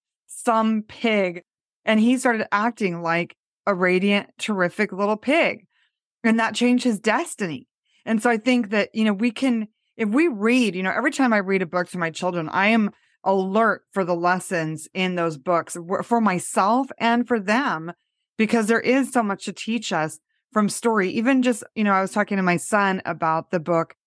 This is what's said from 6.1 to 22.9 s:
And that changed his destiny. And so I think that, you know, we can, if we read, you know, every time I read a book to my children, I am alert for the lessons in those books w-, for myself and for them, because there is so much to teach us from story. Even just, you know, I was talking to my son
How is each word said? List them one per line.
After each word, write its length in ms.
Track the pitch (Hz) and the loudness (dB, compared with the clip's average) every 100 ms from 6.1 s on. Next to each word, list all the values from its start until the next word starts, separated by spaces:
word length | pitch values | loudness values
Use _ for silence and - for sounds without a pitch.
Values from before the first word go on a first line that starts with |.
| _ | _
And 160 | 233 226 | 0 2
that 160 | 226 | 0
changed 300 | 214 247 247 | 0 2 2
his 160 | 247 208 | 2 0
destiny. 680 | 214 233 339 - 190 139 - _ _ _ | 2 0 -2 -6 -6 -6 -12 _ _ _
And 180 | - 220 | -2 0
so 80 | 247 | 2
I 60 | 226 | 2
think 340 | 247 247 202 | 2 0 2
that, 200 | 214 196 | -2 -2
you 100 | 220 | 0
know, 80 | 214 | 0
we 180 | 196 240 | 0 -2
can, 380 | 233 269 233 214 _ _ - | 0 0 0 -4 _ _ -6
if 120 | 220 | 0
we 200 | 240 339 | 2 2
read, 460 | 214 220 254 220 | 2 2 2 2
you 80 | 180 | 0
know, 100 | 185 | -2
every 160 | 214 285 | -2 -2
time 220 | 269 254 | 0 2
I 60 | 214 | 2
read 240 | 190 196 | 2 0
a 40 | 180 | 0
book 220 | 180 175 | -2 -4
to 80 | 180 | -4
my 120 | 165 | -6
children, 380 | 156 180 175 156 | -4 -4 -4 -2
I 200 | 180 196 | 2 4
am 220 | 226 202 - _ _ | 4 2 -4 _ _
alert 600 | - 196 190 202 226 190 _ | 0 0 2 2 2 0 _
for 120 | 202 | -4
the 100 | 175 170 | -2 0
lessons 720 | 175 180 - 175 156 156 - | 0 0 -2 -4 -4 -6 -8
in 220 | 190 185 | -4 -2
those 240 | 175 170 151 | -2 -2 -4
books 360 | 180 170 160 | -2 -2 -2
w-, 280 | 175 170 185 | -8 -6 -6
for 180 | 180 233 | 0 2
myself 680 | 214 180 - 226 196 247 277 - | 2 0 -2 0 2 2 -2 -2
and 280 | 233 233 240 | 0 0 0
for 140 | 233 | -2
them, 520 | 190 226 277 160 160 165 _ _ _ - | 0 0 0 -4 -8 -14 _ _ _ -2
because 300 | 214 226 208 | 0 2 2
there 140 | 233 | 0
is 320 | - 262 262 | 2 2 2
so 100 | 247 | 0
much 220 | 214 190 - | -2 -4 -8
to 60 | |
teach 400 | - - 226 - | -10 -6 -6 -4
us 260 | 175 156 - _ _ _ | -2 -4 -6 _ _ _
from 160 | 214 208 | 0 0
story. 420 | - 233 220 185 | 0 0 0 0
Even 320 | 226 226 269 | 0 2 2
just, 220 | 247 220 - | 2 0 -4
you 100 | - | -2
know, 80 | 208 | 2
I 100 | 190 | 2
was 100 | 190 | 2
talking 240 | 214 202 196 | -2 -2 0
to 60 | |
my 160 | 180 170 | 2 0
son 420 | - 208 196 | 0 0 2